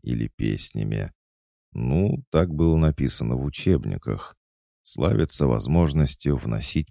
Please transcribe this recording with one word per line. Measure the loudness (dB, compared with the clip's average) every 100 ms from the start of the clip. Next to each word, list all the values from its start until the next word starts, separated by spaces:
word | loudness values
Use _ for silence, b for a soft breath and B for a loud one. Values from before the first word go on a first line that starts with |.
или | -6 -4 -4 -4
песнями. | -4 -2 -6 -6 -4 -4 -6 -12 _ _ _ _ _
Ну, | -6 -2 2 2 -2 -2
так | 0 0
было | 2 4 4
написано | 4 2 -2 -2 -2 -2
в |
учебниках. | -4 -2 0 0 0 -6 -6 -8 -8 -20 _ _ _ _
Славится | -12 -2 2 2 2 2 2
возможностью | 2 2 4 4 4 2 0 0 0
вносить | -2 -4 -2 -2 -4